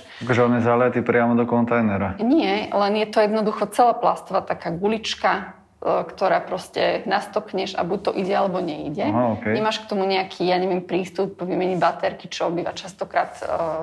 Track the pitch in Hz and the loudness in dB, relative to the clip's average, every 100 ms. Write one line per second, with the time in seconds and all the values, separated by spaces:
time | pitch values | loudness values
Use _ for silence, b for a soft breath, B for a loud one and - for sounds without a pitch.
0 | B B 120 120 120 120 117 120 127 120 | B B 0 4 4 4 4 4 4 2
1 | 117 120 117 120 117 120 120 120 110 95 | 2 4 4 4 4 2 2 2 2 0
2 | 101 190 226 320 196 202 - 202 202 214 | -2 0 2 4 2 0 0 0 2 2
3 | 214 220 208 220 214 - 202 - 240 226 | 2 2 2 2 0 -2 0 4 4 4
4 | 170 - - 185 - 180 175 170 202 226 | 0 0 -2 -4 -2 -4 -6 -2 0 0
5 | - - 202 185 185 - _ _ - 180 | -4 -2 0 0 -4 -14 _ _ -2 0
6 | 180 - 190 175 - 185 - - 175 175 | -2 -2 2 2 0 -6 -6 -2 0 0
7 | 190 196 208 214 - 190 196 - 175 202 | -2 -2 -2 -6 -4 -4 -4 -4 -4 -2
8 | - - 190 190 196 180 170 151 147 156 | -2 -2 0 0 0 -2 -4 -6 -6 -4
9 | - - 117 107 107 113 214 220 - 202 | -2 0 0 0 -2 0 0 -4 -4 -2
10 | 190 190 190 - 180 180 190 180 180 175 | 0 0 -2 -2 0 2 2 -2 -2 -4
11 | 185 - 196 - 180 175 180 180 170 175 | -2 -4 -4 -4 -4 -2 0 2 0 0
12 | 190 - - - 175 170 175 - 185 - | -4 -6 -10 -4 -2 -2 -4 -8 -12 -10
13 | 190 175 175 - - 175 165 160 | -4 -2 -4 -6 -6 -4 -2 -4